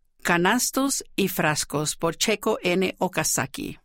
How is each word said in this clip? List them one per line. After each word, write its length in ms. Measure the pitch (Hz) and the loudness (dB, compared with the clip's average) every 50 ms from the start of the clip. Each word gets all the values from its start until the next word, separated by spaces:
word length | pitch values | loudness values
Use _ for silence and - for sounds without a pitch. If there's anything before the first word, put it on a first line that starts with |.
| _ _ _ _ - | _ _ _ _ 0
Canastos 840 | - 175 170 175 185 233 151 - - - 269 269 277 - - - - - | 2 2 4 4 4 2 2 0 0 0 0 0 0 -2 -4 -6 -6 -2
y 120 | - 196 185 | -2 0 0
frascos, 680 | - - 170 151 151 - - - - 147 151 - - | 0 0 2 2 2 0 -2 -2 -2 -2 -2 -2 -4
por 200 | - 170 165 160 | -2 -2 -2 0
Cheko 440 | - - 226 208 - - 220 220 - | 0 0 0 0 0 0 -2 -2 0
N. 340 | - 180 180 190 190 - - - | 0 0 2 2 0 0 0 -2
Okazaki. 800 | 190 180 - 165 156 - - - 123 135 - - 101 95 151 - | -2 -2 0 0 -2 0 0 -2 -2 -4 -6 -8 -8 -10 -10 -14